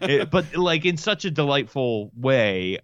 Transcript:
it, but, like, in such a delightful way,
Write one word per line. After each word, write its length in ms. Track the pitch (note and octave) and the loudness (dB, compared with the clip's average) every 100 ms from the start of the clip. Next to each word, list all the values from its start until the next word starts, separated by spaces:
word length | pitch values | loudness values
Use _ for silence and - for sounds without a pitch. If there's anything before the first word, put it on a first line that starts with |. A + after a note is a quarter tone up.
it, 280 | F#3+ C#3 D#3+ | 0 0 2
but, 240 | F3+ E3 D#3+ | 0 0 -2
like, 280 | F3+ E3 F3 | 0 2 0
in 120 | E3 | -2
such 260 | G#3+ G#3 G3 | -2 -2 -2
a 60 | |
delightful 800 | D#3 C#3+ C#3 B2 C#3 B2 A2+ G#2 A#2 | 0 2 0 0 -2 -2 -2 -4 -4
way, 640 | C3 C3 G#2+ F#2 F#2 G2+ | 2 4 2 0 -2 -4